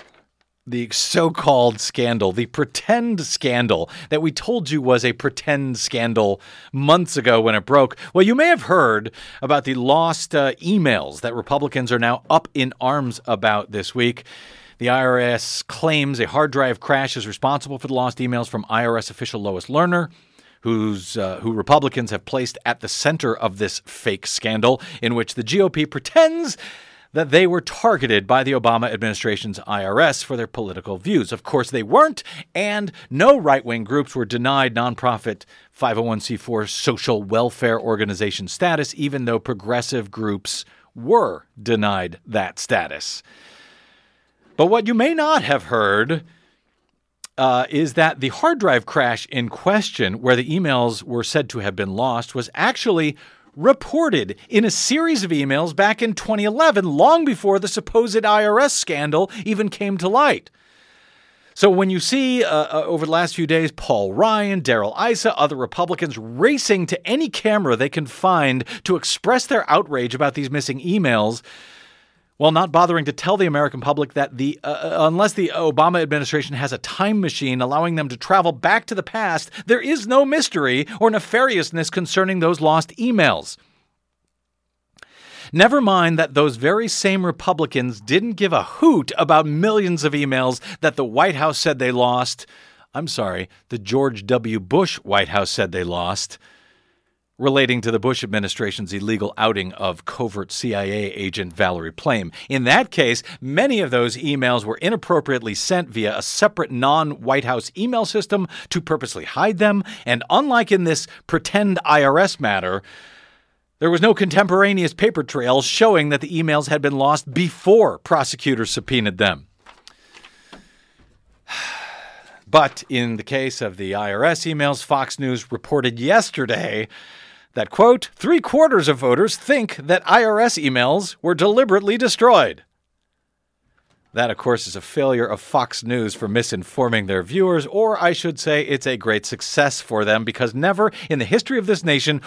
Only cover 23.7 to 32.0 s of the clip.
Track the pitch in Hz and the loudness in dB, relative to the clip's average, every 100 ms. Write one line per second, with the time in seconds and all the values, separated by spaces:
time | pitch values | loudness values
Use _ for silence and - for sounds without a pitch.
23.7 | - - - 120 98 - - 110 110 120 | -4 -14 -6 -4 -4 -6 -6 -4 0 2
24.7 | 131 - - 117 117 113 - 113 185 190 | 0 -6 -6 -2 -2 -4 -6 -2 2 2
25.7 | 156 151 131 - 320 320 330 311 - - | 0 -4 -6 0 4 4 2 -6 -8 -16
26.7 | - - _ _ 147 151 151 185 175 - | -20 -20 _ _ -4 2 4 4 0 -4
27.7 | - 233 180 123 104 95 131 131 135 117 | -2 0 2 2 0 4 2 2 2 2
28.7 | 117 117 107 110 104 113 101 104 95 - | 2 -2 -4 -4 -2 -4 -4 -6 -10 -6
29.7 | 101 95 110 160 131 - 127 113 - 104 | -4 -2 2 2 0 -6 -6 -6 -8 -8
30.7 | 90 95 95 113 185 98 110 - 143 120 | -10 -10 -8 -2 0 0 -8 -4 -2 -2
31.7 | 127 107 185 | -6 2 4